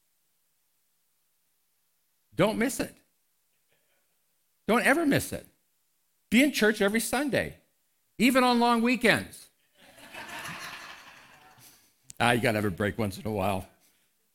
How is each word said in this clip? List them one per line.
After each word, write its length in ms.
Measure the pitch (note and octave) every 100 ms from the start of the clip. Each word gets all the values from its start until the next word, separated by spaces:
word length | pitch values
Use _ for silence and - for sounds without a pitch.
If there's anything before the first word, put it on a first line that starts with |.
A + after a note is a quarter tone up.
| _ _ _ _ _ _ _ _ _ _ _ _ _ _ _ _ _ _ _ _ _ _ _
Don't 240 | G#2 G3+ G3+
miss 220 | B3+ -
it. 160 | - - _ _ _ _ _ _ _ _ _ _ _ _ _ _ _ _ -
Don't 160 | A3+
ever 220 | F#3+ C#4+ D#4
miss 260 | D3+ -
it. 140 | - - _ _ _ _ _ _ _ _
Be 100 | A3
in 100 | D4
church 300 | - G#3+ G#3+
every 200 | G3 A3
Sunday, 560 | - B3 D4 D3+ D#2+ - _ _ _ _ _ -
even 260 | A#3 B3+
on 160 | B3 A#3+
long 220 | A#3+ A#3
weekends. 600 | A#3 B3 G#3+ C3+ F2+ - -
<laughs> 20 | _ _ _ - - - - - - - - - - - - - - - - - - - - _ _ _ -
Ah, 120 | A#2
you 100 | B2
gotta 160 | B2 A2
have 80 | G#2
a 60 |
break 260 | E2 G#2 F#2+
once 220 | G#2 -
in 80 | A2
a 40 |
while. 380 | G#2 F#2+ F#2+ - _ _ _ _ _ _